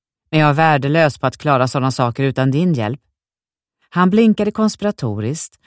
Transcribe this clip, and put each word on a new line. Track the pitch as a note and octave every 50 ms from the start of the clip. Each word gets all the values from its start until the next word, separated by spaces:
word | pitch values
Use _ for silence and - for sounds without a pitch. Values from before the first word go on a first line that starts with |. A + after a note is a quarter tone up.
| _ _ _ _ _ _
men | - D#3
jag | D3+ D3+
är | C#3+
värdelös | D3 D#3+ D#3+ D3+ C#3 B2+ C#3 D3 E3 E3 D3 - -
på | - C3
att | - -
klara | - D3+ C#3+ B2+ B2+ B2+
såna | - C#3+ B2+ C3
saker | B2+ - C3 A#2+ A#2 - C3+
utan | C3+ B2 - C3 C3+
din | C3 D3 F3+ F#3 E3
hjälp." | B2 A2 G#2+ A#2+ - _ _ _ _ _ _ _ _ _ _ _ _ _ _ _ _ _ _
Han | - F3 F3+ F#3
blinkade | F#3 A3 A#3 A3 G#3 - G#3 G#3
konspiratoriskt | - - A3 G#3+ - - G3+ G#3 G3+ - - A#2 G#2 G#2 G#2 A2+ D3+ E3 - - _ _ _